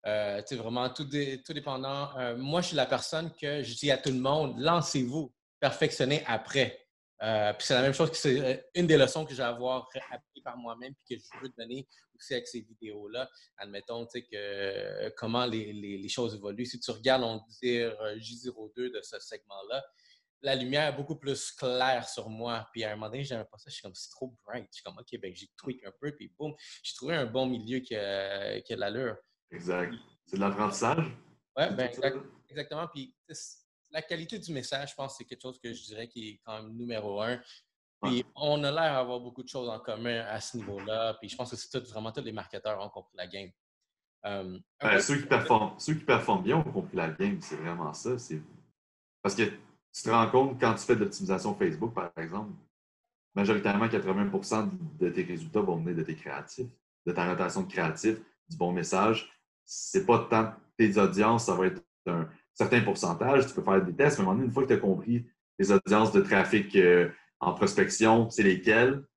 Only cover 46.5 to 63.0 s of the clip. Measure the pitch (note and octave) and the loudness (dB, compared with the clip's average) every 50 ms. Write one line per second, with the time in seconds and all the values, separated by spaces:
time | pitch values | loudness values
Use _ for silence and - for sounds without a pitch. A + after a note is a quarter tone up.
46.5 | C3+ E3 D#3 - - G2 F2 - - F2+ E2 E2 D#2 D#2 F#2+ G2+ G2 F2 - - | 4 4 2 2 -2 -4 -6 -4 -4 -2 -2 -2 -2 0 0 0 0 -2 -6 -10
47.5 | - D#2 D#2+ E2 E2+ E2+ E2 D2+ D2+ - - A#2 B2 A#2+ A#2+ - E2 D#2 D2+ - | -10 -8 -6 -6 -4 -4 -4 -6 -6 -6 -4 -4 -4 -4 -6 -8 -10 -10 -10 -12
48.5 | - - _ _ _ _ _ _ _ _ _ _ _ _ _ G2+ - - A2 G2 | -20 -20 _ _ _ _ _ _ _ _ _ _ _ _ _ -2 2 2 0 0
49.5 | - - - - _ _ _ _ _ - - A#2 A2+ A#2 A2+ G#2+ - B2+ C3+ C3+ | 0 -6 -18 -20 _ _ _ _ _ -6 0 4 6 6 6 6 6 6 6 4
50.5 | B2+ B2 B2+ A#2 A2 G#2 - - B2 A2 G#2 G2 - - G2+ F2+ F#2+ F#2 F#2+ G#2+ | 2 2 4 4 4 2 4 4 4 4 4 0 -2 -6 -2 0 0 0 0 -2
51.5 | G2+ - G2+ F2 D#2+ D#2 F#2+ - - F#2+ F2+ F2 - E2 E2 D#2+ F2 G#2 A2 G#2 | -2 2 0 0 0 0 -4 -4 -2 -4 -6 -6 -8 -10 -10 -6 -6 -8 -8 -8
52.5 | F2+ - - _ _ _ _ _ _ _ _ _ _ _ _ _ _ G2 G2+ G2+ | -12 -16 -18 _ _ _ _ _ _ _ _ _ _ _ _ _ _ 2 4 4
53.5 | A2 G2+ G2 G#2+ G2+ G2+ A2+ A2+ A2+ G2+ F2 F#2+ F#2+ G2+ G2+ G2 G2 F#2+ - - | 4 4 4 2 4 4 2 2 2 0 2 2 2 2 2 2 0 -2 -2 0
54.5 | A2+ G#2+ G#2 G2 F#2 F2+ E2+ D#2 D2 - F#2 F2 E2+ F#2+ F2+ E2+ F2+ D#2+ E2 - | 0 0 0 0 -2 -6 -10 -10 -4 -2 0 0 0 -2 -4 -4 -4 -8 -8 -2
55.5 | - G#2+ G#2 F#2 F2 E2 D#2+ F2 F2 E2 D#2+ D#2+ D#2+ - - - C#2 C#2+ C#2 - | 0 0 2 2 0 -2 -2 -2 -2 -2 -4 -4 -6 -10 -8 -10 -10 -10 -10 -12
56.5 | - - B2 A#2+ - _ _ _ _ _ _ F2 F2 F2+ F2 F2+ F2+ F2 F#2+ F2 | -10 -10 -10 -10 -10 _ _ _ _ _ _ -4 -2 0 0 0 0 0 0 -2
57.5 | E2 F#2+ F#2 F2+ - F#2+ E2+ D#2+ D#2 - - A2 A2 - - _ _ _ _ _ | -2 -4 -4 -4 -2 0 0 0 -2 2 2 0 0 0 -6 _ _ _ _ _
58.5 | - - F2 F2 F2+ F2+ F2 E2+ - F#2+ G2+ A2 A2+ A2 - - - _ _ _ | -4 -2 -2 0 0 -2 -2 0 2 2 4 4 2 0 -2 -10 -18 _ _ _
59.5 | _ _ _ - - - - - - F#2+ G2 G#2 A#2 A2 A2+ - A#2+ A2 A2 G#2+ | _ _ _ -16 -14 -12 -12 0 0 2 6 6 6 4 6 4 4 4 4 2
60.5 | - - _ _ _ - A2+ G#2+ G2 G#2+ G2 F#2 E2+ F#2+ G#2 A2 A#2 A2+ - - | -2 -10 _ _ _ 4 6 6 8 6 6 6 6 4 6 6 6 4 4 2
61.5 | F#2 F2+ F#2 F#2 F2+ - - _ _ _ _ F2+ F2 E2+ D#2+ - - - _ _ | 2 4 4 2 2 -2 -14 _ _ _ _ -2 -2 -2 -2 -4 -8 -20 _ _
62.5 | _ - A2 - B2 A#2+ G2+ G2+ G2 - | _ 0 2 4 4 4 4 2 0 0